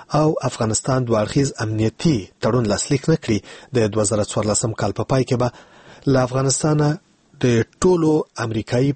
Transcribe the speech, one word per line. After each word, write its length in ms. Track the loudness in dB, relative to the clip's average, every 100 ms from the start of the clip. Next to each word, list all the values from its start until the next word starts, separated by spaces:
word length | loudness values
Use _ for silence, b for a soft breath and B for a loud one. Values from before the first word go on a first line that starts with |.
| -4 0
او 100 | 2 0 -4
افغانستان 580 | -2 -2 -2 0 -2 0
دوه 160 | 0
اړخیز 280 | 0 0 0 -2
امنیتي 480 | -4 0 -2 0 0 0 -4 _
تړون 260 | -2 0 0
لاسلیک 360 | -2 -2 -2 0
نه 80 | -2
کړي، 220 | 0 -2 B B B
د 160 | 0 0
دوه 100 | 0 0
زره 140 | 0
څوارلسم 520 | -2 -2 -2 0 -2 -2
کال 120 | -4 -4
په 40 | -2
پای 100 | 0
کې 120 | 0 0
به 80 | -2 B B B B B 0
له 100 | 2 2
افغانستانه 640 | 0 -2 0 0 2 0 -2 _ _ _ -2
د 260 | 2 2 0 _
ټولو 320 | 2 4 2 0 -2 -8 -6
امریکایي 480 | -6 -2 0 0